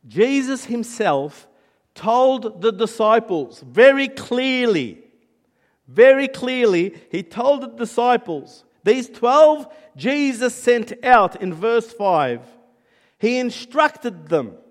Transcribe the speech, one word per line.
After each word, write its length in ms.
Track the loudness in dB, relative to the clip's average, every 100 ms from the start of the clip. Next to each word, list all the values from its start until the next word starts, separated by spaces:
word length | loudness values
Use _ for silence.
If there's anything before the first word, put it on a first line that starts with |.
| -10
Jesus 580 | 0 0 0 -4 -8 -8
himself 800 | -8 -8 -4 -2 -2 -4 -14 _ _ _ _ _ -8
told 680 | -2 2 2 0 -8 -4
the 100 | -4
disciples 920 | -2 -6 -2 0 0 0 -6 -6 -14 -6
very 400 | 4 6 6 -4
clearly, 920 | -8 -6 -4 -2 0 0 0 -4 -12 _ _ _ _ _ _ _ _ _
very 400 | 6 6 6 0
clearly, 680 | -6 -6 0 0 0 -2 -8 _
he 140 | -12
told 380 | -10 -4 -2 -2
the 60 | -4
disciples, 960 | -10 -6 -2 0 0 -2 -12 -12 -20 _ _
these 260 | 0 0 -2
twelve 580 | -4 0 6 6 4 -6 -20 -20 -6
Jesus 560 | -4 -2 -2 -2 -4
sent 500 | -2 0 0 -2 -8
out 380 | 4 4 4 -2
in 100 | -10
verse 400 | -6 -2 -2 -2
five, 500 | -6 0 0 0 -4 -12 _ _ _ _ _ _ _
he 220 | -4 -2
instructed 920 | -4 -8 -6 0 0 -2 -12 -12 -4
them 260 | -2 -2 -14 _